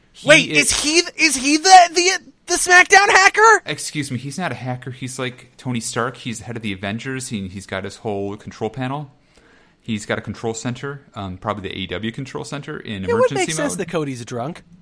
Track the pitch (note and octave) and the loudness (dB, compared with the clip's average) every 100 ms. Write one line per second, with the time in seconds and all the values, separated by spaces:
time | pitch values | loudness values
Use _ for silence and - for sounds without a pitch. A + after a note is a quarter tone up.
0 | _ - - D#4 - D3+ - - C#4+ D#4+ | _ -2 4 4 4 2 2 0 0 0
1 | F4 - D#4 C4+ C4 D#4 F4+ F#4 F4 E4 | 0 0 0 2 2 2 8 10 10 4
2 | F4 F#4 C#4 _ - F4+ - F4+ F4+ G4 | 2 0 -4 _ -4 -2 6 6 8 6
3 | G4+ G#4 F#4+ G#4 A4 G#4 - D3+ - D3+ | 6 6 4 6 6 6 2 -8 -8 -6
4 | C3+ B2 C#3 C#3 E3+ A#2+ B2+ B2+ C3 B2+ | -6 -6 -8 -6 -6 -6 -8 -8 -10 -10
5 | B2+ B2+ B2+ B2 - - C3 A#2+ - B2 | -10 -6 -8 -8 -18 -12 -6 -6 -4 -2
6 | A#2+ - - G#2+ - A#2 A2 F#2+ G2 A2+ | -4 -4 -10 -10 -8 -8 -6 -6 -6 -6
7 | C3 C3 B2+ G#2+ F#2+ G2 - G2 G2 - | -6 -8 -6 -8 -8 -10 -8 -8 -8 -8
8 | A2+ G2+ G2+ G#2 - - A2 B2+ C3 C#3+ | -6 -6 -6 -8 -14 -8 -6 -6 -8 -8
9 | D3 _ _ _ _ _ _ _ - A2 | -12 _ _ _ _ _ _ _ -8 -8
10 | - A2 G#2+ G2 A#2 A2+ B2+ A#2+ C#3+ C#3 | -4 -6 -6 -8 -6 -6 -8 -8 -10 -12
11 | - - G2 F#2 A2 G#2 F#2 - F#2 F2+ | -16 -12 -12 -8 -6 -6 -8 -8 -8 -6
12 | A2 A2+ C3 D3 C3+ C#3+ D3+ D3+ - G2+ | -6 -8 -10 -10 -10 -10 -10 -12 -10 -8
13 | - A#4 B4 G4+ F4+ - D4 - E3+ F3 | -2 0 2 0 -2 -2 -4 -4 -6 -4
14 | D3 B2+ A#2 B2 B2+ F3 - - | -6 -8 -10 -8 -8 -10 -16 -20